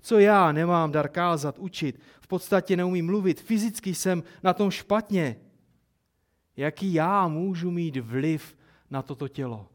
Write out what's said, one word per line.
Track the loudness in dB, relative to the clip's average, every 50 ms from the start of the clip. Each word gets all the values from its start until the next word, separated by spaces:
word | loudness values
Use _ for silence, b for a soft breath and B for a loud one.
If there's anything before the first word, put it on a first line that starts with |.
Co | _ 4 6 6
já | 8 8 8 6 6 4
nemám | 4 2 2 2 2 2 2 2
dar | 0 0 -2 -2
kázat, | -2 -2 0 0 0 0 -2 -6 -6 -8
učit, | -12 -12 -8 -4 -6 -6 -6 b b b b b
v | b
podstatě | _ -6 -6 -2 0 0 0 2 0 0
neumím | 0 0 0 0 -2 -2
mluvit, | 0 -2 0 2 0 0 -2
fyzicky | -2 -2 0 0 0 -2 -4 -4 -6 -6 -6
jsem | -2 -2 -2 -2 -2 -4 B B B B
na | 0 2
tom | 2 0 0
špatně. | 0 -4 -2 _ -2 -2 0 0 0 0 0 0 -4 -8 -14 -20 _ _ _ _ _ _ _ _ _ _ _ _ _ _ _ _ _ _ _ _ _
Jaký | -6 -6 -6 -4 -4 -4 -2 0
já | 0 2 2 2 2 2
můžu | 0 0 -2 -4 -4 -4 -4 -4 -4
mít | -2 -2 -4 -4 -4
vliv | -6 -6 -4 -4 -2 -2 -2 -2 -4 -6 -14 -20 b b b b b b b
na | -10 -10
toto | -8 -8 -10 -10 -10
tělo? | -10 -8 -8 -8 -8 -8 -10 -14 -18 _